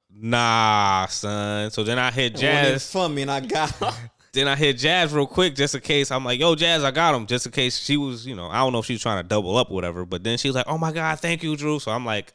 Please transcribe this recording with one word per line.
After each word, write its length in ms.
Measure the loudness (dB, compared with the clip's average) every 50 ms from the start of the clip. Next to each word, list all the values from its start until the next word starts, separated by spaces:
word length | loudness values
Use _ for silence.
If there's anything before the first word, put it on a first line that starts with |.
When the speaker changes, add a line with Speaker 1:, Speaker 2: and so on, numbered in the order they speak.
| _ _
Speaker 1:
"Nah, 960 | -16 -8 -2 0 2 4 4 4 4 6 6 6 6 6 6 4 4 2 2
son." 640 | -2 -4 -6 -6 -4 -4 -4 -4 -2 -2 -4 -4 -4
So 140 | -4 -4 -2
then 140 | -2 0 0
I 120 | 0 0
hit 220 | 0 0 0 -2 0
Speaker 2:
It 20 |
wasn't 180 | 0 2 2 4
even 200 | 4 4 4 2
Speaker 1:
Jazz. 180 | 0 -2 -4 -2
Speaker 2:
for 160 | -2 -2 0
me, 140 | -2 -2 -2
and 80 | -2
I 100 | -2 -4
got 300 | -2 -2 -2 -2 -2 -2 -2
him. 200 | -4 -6 -6 -6 -6
<laughs> 40 | -12 -18 -20 _ _ _ -2
Speaker 1:
Then 140 | 0 2 2
I 80 | 2
hit 220 | 2 2 2 2 2
Jazz 340 | 2 2 2 2 2 2 2
real 140 | 0 0
quick 280 | 0 2 2 2 2 2
just 200 | 0 0 -2 -2
in 80 | -4 -2
case. 280 | 0 0 0 0 0
I'm 140 | -2 -2 -2
like, 160 | -2 0 2
"Yo, 140 | 4 2 4
Jazz, 280 | 4 4 2 2 2 2
I 60 | 0
got 240 | 2 2 4 4 4
him." 120 | 2 0
Just 180 | -2 -2 -2 -2
in 80 | -4 -2
case 260 | -2 0 0 -2 -2
she 200 | -2 0 0 0
was, 280 | 0 -2 -6 -8 -10
you 80 | -10 -10
know, 120 | -10 -8 -4
I 120 | 0 2
don't 120 | 2 2 2
know 60 | 0
if 80 | -2
she 80 | -2 -4
was 80 | -2 -2
trying 200 | -2 -2 -2 -2
to 60 | 0
double 300 | 0 0 0 2 0 0
up 120 | 0 0
or 40 | -2
whatever. 320 | -4 -4 -4 -4 -6 -8
But 180 | -6 -8 -6 -4
then 140 | -4 -4 -2
she 100 | -2 -2
was 60 | -2
like, 80 | -2 -2
"Oh 120 | -2 -2 -2
my 120 | -2 -2
God, 300 | -2 -2 -2 -2 -2 -2
thank 220 | -2 -4 -4 -4 -4
you, 120 | -4 -6
Drew." 240 | -4 -2 -2 -2 -2
So 120 | -2 -4 -4
I'm 140 | -4 -2
like, 260 | -2 -4 -4 -4 -6 -4